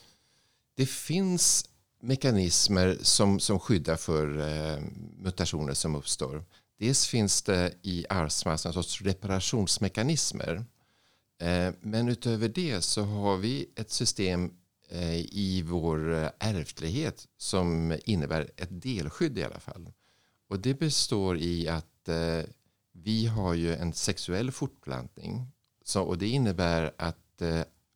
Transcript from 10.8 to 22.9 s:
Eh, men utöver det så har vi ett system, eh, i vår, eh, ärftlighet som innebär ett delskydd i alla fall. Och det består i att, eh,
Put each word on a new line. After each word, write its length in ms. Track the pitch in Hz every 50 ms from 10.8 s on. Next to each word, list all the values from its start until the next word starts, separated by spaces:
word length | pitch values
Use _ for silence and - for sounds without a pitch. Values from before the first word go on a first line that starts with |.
| _ _ _ _ _ _ _ _ _ _ _ -
Eh, 320 | 85 85 87 90 87 92 87 -
men 260 | - 110 107 113 120 120
utöver 400 | 120 - - 123 113 107 113 113
det 320 | 107 185 185 160 120 92
så 220 | 82 - - 110 104
har 340 | 101 104 104 101 101 98 92
vi 320 | 98 117 131 143 - - -
ett 160 | - 110 -
system, 640 | - - 127 - - - 101 92 90 87 90 87 - - _ _ _ _ _ -
eh, 260 | 90 87 87 82 82
i 460 | 82 85 - - 98 101 95 92 92 85 80
vår, 460 | 87 87 80 82 80 78 78 80 82
eh, 160 | 80 78 - - -
ärftlighet 880 | - 110 107 90 73 - - - - 80 92 139 160 120 - - - - _ -
som 600 | - - - 95 90 87 82 82 82 80 82 - -
innebär 460 | - 107 87 73 69 - 80 76 - - -
ett 240 | - 90 92 87
delskydd 560 | - 127 127 98 76 71 - - 180 160 127 101
i 60 | 73
alla 160 | 60 - -
fall. 320 | - - - - 85 - - _ _ _ _ _ _ _ _ _ _ -
Och 120 | 101 95
det 140 | 95 123 131
består 640 | 135 165 156 139 - - - 120 104 98 92 90 82
i 300 | 78 87 87 85 82 80
att, 400 | 82 80 78 - _ _ - -
eh, 320 | 85 82 82 82 82 82 78 - - _ _ _ _ _ _ _